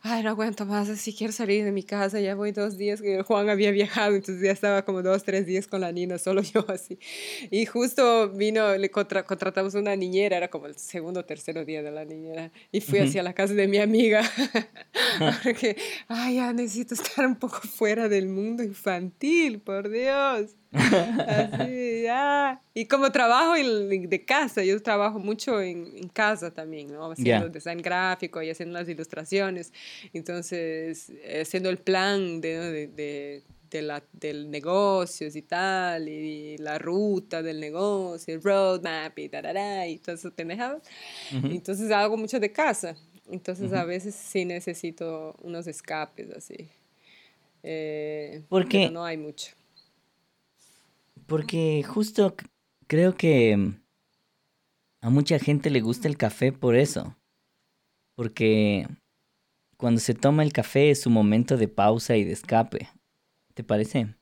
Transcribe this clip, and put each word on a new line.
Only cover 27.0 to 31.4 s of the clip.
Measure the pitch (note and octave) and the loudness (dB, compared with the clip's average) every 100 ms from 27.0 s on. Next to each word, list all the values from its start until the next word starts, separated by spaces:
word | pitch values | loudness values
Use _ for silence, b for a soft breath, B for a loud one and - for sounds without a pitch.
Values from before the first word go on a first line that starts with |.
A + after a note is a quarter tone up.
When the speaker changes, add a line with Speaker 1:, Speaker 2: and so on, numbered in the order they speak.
| D#3+ | -12
Speaker 1:
Haciendo | D#3+ A#2+ A2+ E3 | -2 2 2 0
Speaker 2:
Ya. | |
Speaker 1:
design | D#3+ E3+ E3+ | -8 -10 -8
gráfico | E3+ F3+ F#3 F#3 E3+ E3+ | -2 0 0 -2 -6 -8
y | D#3+ | -8
haciendo | D#3+ E3+ F3 | -8 -8 -8
las | F3 | -8
ilustraciones. | D#3+ D#3+ D#3 D#3+ G3 G3 F#3 E3+ B B B G3+ | -8 -10 -12 -4 -2 -2 -4 -10 B B B -14
Entonces, | E3+ E3 F3 E3+ F3+ E3 D#3+ D#3+ D#3+ - | -12 -8 -8 -6 -6 -4 -6 -6 -10 -14
eh, | C#3+ D3+ D3+ | -20 -10 -8